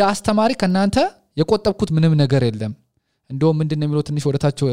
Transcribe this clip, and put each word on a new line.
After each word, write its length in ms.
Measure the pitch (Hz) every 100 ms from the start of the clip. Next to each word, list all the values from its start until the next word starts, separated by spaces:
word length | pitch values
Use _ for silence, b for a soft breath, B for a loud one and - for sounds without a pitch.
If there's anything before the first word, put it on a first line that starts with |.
| 196
አስተማሪ 460 | 202 - 214 226 254
ከእናንተ 420 | 185 185 202 262 359 - _ -
የቆጠብኩት 520 | 160 208 214 190 -
ምንም 240 | 156 160 151
ነገር 280 | 135 139
የለም። 320 | 120 107 107 - _ _ _ _ -
እንደውም 260 | 135 156 156
ምንድን 220 | 156 151
ነው 80 | 151
የሚለው 180 | 147
ትንሽ 200 | 147 147 147
ወደ 120 | 139
ታች፣ 220 | 147 - 139